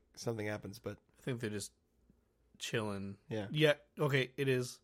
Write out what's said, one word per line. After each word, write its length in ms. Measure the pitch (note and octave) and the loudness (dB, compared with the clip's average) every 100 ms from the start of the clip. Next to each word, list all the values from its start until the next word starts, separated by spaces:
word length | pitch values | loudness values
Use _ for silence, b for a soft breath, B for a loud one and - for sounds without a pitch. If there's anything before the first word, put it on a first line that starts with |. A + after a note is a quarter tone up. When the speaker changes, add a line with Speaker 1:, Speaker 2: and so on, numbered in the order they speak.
| _ - | _ -6
Speaker 1:
something 300 | - A2+ G#2+ | -4 -2 -2
happens, 320 | G#2 F#2+ G#2+ | -2 -6 -8
but 200 | G#2+ G#2 _ _ | -8 -10 _ _
Speaker 2:
I 40 | |
think 160 | - A#2+ | -6 -2
they're 100 | A#2 | -2
just 220 | G#2 - - _ _ _ - _ _ _ _ | -4 -6 -12 _ _ _ -20 _ _ _ _
chilling. 580 | - A#2+ G#2+ G2 G2 G2 _ | -4 -2 0 -2 -6 -8 _
Speaker 1:
Yeah. 200 | A2+ G#2 | -4 -2
Speaker 2:
Yeah, 240 | D3+ D3+ D3 - - | 4 6 4 0 -2
okay, 340 | D3 C#3 B2+ - | 2 2 0 0
it 100 | C3+ | 2
is. 320 | B2+ B2 - | 2 0 -8